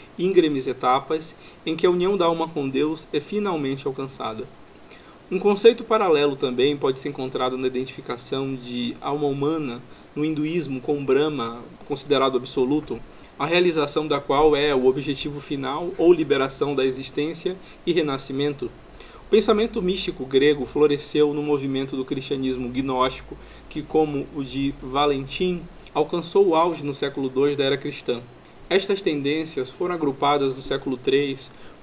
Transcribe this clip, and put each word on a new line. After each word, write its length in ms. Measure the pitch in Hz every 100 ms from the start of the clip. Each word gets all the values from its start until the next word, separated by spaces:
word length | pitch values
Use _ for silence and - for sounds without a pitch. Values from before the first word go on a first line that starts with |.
| - -
e 80 |
íngremes 440 | 180 180 156 139 131
etapas, 640 | 123 127 131 - 160 160 - - - -
em 80 |
que 100 | 160
a 60 | 180
união 260 | 180 180 202
da 100 | 170
alma 200 | 165 165
com 220 | 160 135
Deus 400 | 131 151 156 -
é 60 | 156
finalmente 640 | 143 208 202 165 135 139
alcançada. 600 | 139 135 135 - 120 110 123 - - - - - - - -
Um 120 | 185
conceito 420 | 202 196 233 240
paralelo 540 | - 220 196 147 143 135
também 400 | 135 123 135 143
pode 240 | 143 135
ser 80 | 147
encontrado 500 | 139 131 131 127 127
na 80 | 131
identificação 880 | 127 127 - - 120 - 135 135
de 400 | 131 123 123 120 -
alma 260 | - 147 143
humana 560 | 139 143 160 143 120 123 - -
no 100 | -
hinduísmo 560 | 151 160 156 170 139 131
com 240 | 139 147
Brahma, 560 | 135 131 151 143 117 120 113 - -
considerado 480 | 139 143 139 135 127
absoluto, 640 | 131 - 127 151 147 113 - - - -
a 100 | 147
realização 600 | 175 180 160 143 160 151
da 140 | 143
qual 340 | - 139 151
é 180 | 143 147
o 140 | 135 127
objetivo 540 | 131 143 135 147 143
final 500 | - 139 131 147 175 -
ou 140 | 170
liberação 640 | 175 151 139 135 - 143 139
da 80 |
existência 720 | 131 127 131 - 151 165 180 185 - -
e 80 | -
renascimento. 800 | 170 151 135 - 135 147 139 117 - - - - - -
O 60 |
pensamento 480 | 214 220 214 226 220
místico 460 | 180 185 - 156 131
grego 400 | 135 147 143 120
floresceu 640 | 147 147 143 - 151 151
no 100 | 147
movimento 540 | 147 143 135 135 135 135
do 80 |
cristianismo 640 | 131 139 135 139 131 127 123
gnóstico, 640 | 127 135 127 127 - - - - - -
que, 100 | 156
como 460 | 143 156 151 143 143 147
o 80 |
de 300 | 131 131 139 139
Valentim, 800 | 135 135 147 139 135 - 185 175 - - -
alcançou 520 | - 151 175 165 202 202
o 80 |
auge 300 | 160 175 156
no 80 | 143
século 380 | 135 143 139 131
dois 260 | 131 143 139
da 80 |
era 140 | 135 139
cristã. 420 | 147 139 - 120 - - - - -
Estas 320 | 190 196 196
tendências 680 | 175 147 139 156 160 139 123
foram 240 | - 175
agrupadas 600 | 175 147 135 143 147 139
no 60 | 135
século 380 | - 139 139 127
três 520 | 131 135 143 131 - - - -